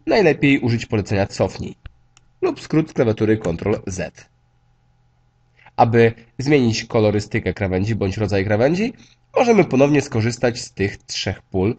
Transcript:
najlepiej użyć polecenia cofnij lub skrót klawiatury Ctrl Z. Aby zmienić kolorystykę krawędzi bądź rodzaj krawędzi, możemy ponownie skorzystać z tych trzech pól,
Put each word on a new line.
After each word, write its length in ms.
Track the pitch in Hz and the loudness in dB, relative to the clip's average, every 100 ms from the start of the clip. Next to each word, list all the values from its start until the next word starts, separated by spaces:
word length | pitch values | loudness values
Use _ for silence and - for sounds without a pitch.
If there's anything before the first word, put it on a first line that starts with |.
| - | 0
najlepiej 540 | 233 170 143 147 139 | 2 4 4 2 2
użyć 260 | 120 117 - | 2 -2 -2
polecenia 400 | 110 95 98 98 | -4 -2 -2 -2
cofnij 500 | - 98 - 98 - - _ _ _ _ _ | -2 -4 -4 -14 -14 -20 _ _ _ _ _
lub 180 | 370 - | -4 -4
skrót 320 | - 156 160 | -2 -2 0
klawiatury 460 | - 117 107 107 107 | 0 0 2 2 0
Ctrl 360 | 90 85 98 113 101 | -2 -4 -2 -2 -4
Z. 420 | 90 80 - - _ _ _ _ _ _ _ _ _ _ _ _ _ - - | -8 -10 -12 -20 _ _ _ _ _ _ _ _ _ _ _ _ _ -16 0
Aby 360 | 120 117 113 - - - | 2 4 2 0 -14 -8
zmienić 460 | 131 151 117 110 | 0 2 2 -2
kolorystykę 680 | 117 117 107 104 - 113 92 | -2 0 2 0 -4 -4 -4
krawędzi 400 | 87 98 92 104 | -4 -4 -2 -2
bądź 220 | 104 98 95 | -2 -4 -2
rodzaj 280 | 104 101 | -2 -2
krawędzi, 480 | 95 104 135 180 233 - - _ _ - | 0 2 2 0 -4 -8 -20 _ _ 0
możemy 280 | 240 220 | 4 4
ponownie 380 | 156 127 143 147 | 4 4 4 2
skorzystać 580 | - 113 113 120 123 117 | 0 -2 -2 -2 -4 -4
z 120 | - | -12
tych 240 | - 98 - | -4 -4 -4
trzech 460 | - - 101 95 | -12 -8 -6 -8
pól, 340 | _ 95 98 | _ -2 -2